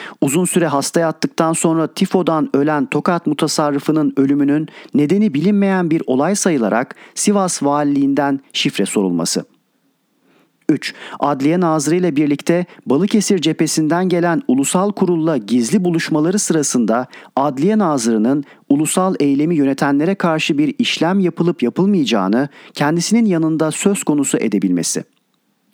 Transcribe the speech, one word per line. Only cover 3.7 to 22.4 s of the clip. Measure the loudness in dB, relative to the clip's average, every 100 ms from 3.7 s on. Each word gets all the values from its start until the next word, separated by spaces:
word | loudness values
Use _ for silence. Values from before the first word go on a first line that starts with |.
| 0 0 0 0 0
ölümünün | 0 2 2 0 -2 -10 -4
nedeni | 0 2 2 2
bilinmeyen | 2 0 2 2 0 0
bir | -2 0
olay | 0 0
sayılarak | 0 0 0 0 0 -2 -10 -16
Sivas | -4 0 2 0 -2
Valiliğinden | -2 0 0 0 0 2 0 -2 -4
şifre | -4 -4 -2 -2
sorulması. | 0 0 0 -2 -4 -6 _ _ _ _ _ _ _ _ _ _ _ -2
Üç, | -2 -2 -12 -16 -4
Adliye | -4 0 0 2
Nazırı | 2 0 0 0
ile | 0 0
birlikte | 0 0 0 -2 -2 -8 -2
Balıkesir | 0 2 0 2 0
cephesinden | 0 0 -2 0 0 0 0
gelen | 0 0 0 0
ulusal | 0 2 0 0
kurulla | 0 0 0 0 -2
gizli | 0 -2 0 0
buluşmaları | 0 -2 -2 0 0 0
sırasında | 0 0 0 0 0 0 -2 -12 -8 -2
Adliye | -2 0 0 2
Nazırı'nın | 2 0 0 0 2 0 -4 -10 -2
ulusal | 0 2 0 0 0
eylemi | 0 2 2 2
yönetenlere | 2 2 0 2 0
karşı | 0 0 0 0 0
bir | 0 0
işlem | -2 0 0 2
yapılıp | 0 0 0 0
yapılmayacağını | -2 0 0 2 2 0 0 0